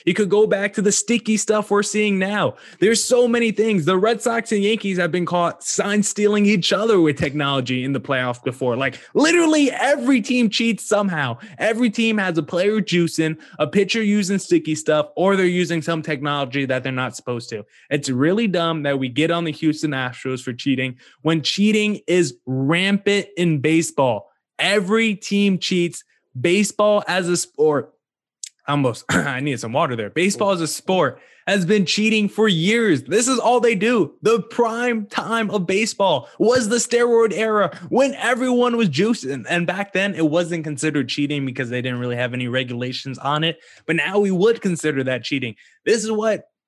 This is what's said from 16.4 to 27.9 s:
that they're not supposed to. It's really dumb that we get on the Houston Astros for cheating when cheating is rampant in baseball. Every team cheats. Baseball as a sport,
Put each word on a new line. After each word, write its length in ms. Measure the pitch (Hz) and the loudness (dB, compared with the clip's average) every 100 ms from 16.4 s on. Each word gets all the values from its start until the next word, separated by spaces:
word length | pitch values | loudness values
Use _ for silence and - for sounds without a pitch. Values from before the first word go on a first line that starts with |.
| 135 139 | -2 -4
that 200 | 135 131 | -2 -2
they're 100 | 131 | -2
not 240 | 127 127 - | -4 -6 -6
supposed 320 | - 120 - | -8 -8 -8
to. 160 | 107 - _ - | -12 -12 _ -4
It's 200 | 143 135 | -4 -2
really 380 | 123 151 202 233 | 0 2 2 0
dumb 360 | 175 165 160 | 0 -2 -2
that 140 | 143 139 | -2 -2
we 120 | 131 | -2
get 200 | 120 160 | -2 0
on 140 | 170 | 0
the 80 | 170 | -2
Houston 400 | 151 160 151 156 | -2 -2 -2 -4
Astros 500 | 131 123 120 131 127 | -4 -6 -6 -8 -6
for 120 | - | -8
cheating 440 | 123 139 127 127 123 - _ | -6 -2 -2 -2 -8 -20 _
when 200 | 156 165 | 0 0
cheating 580 | 135 - 208 214 208 202 - | 0 0 2 2 0 -2 0
is 220 | 180 160 123 - | 2 0 -2 -6
rampant 800 | 131 135 170 196 202 202 202 - - | -2 0 0 2 0 2 0 -2 -2
in 220 | 175 151 | 0 2
baseball. 720 | 131 160 160 - 135 104 - _ _ - | 2 2 0 0 0 0 -6 _ _ -4
Every 560 | 165 214 180 220 226 202 | 0 0 2 2 2 -2
team 420 | - 202 202 185 | -2 0 2 0
cheats. 460 | - 185 175 - - _ _ 127 | 0 0 -2 -4 -20 _ _ -4
Baseball 640 | 160 190 208 - 208 208 185 | 0 2 0 2 2 2 0
as 200 | 180 175 | -2 0
a 80 | 175 | -2
sport, 560 | - - 156 143 - | -4 0 2 2 -4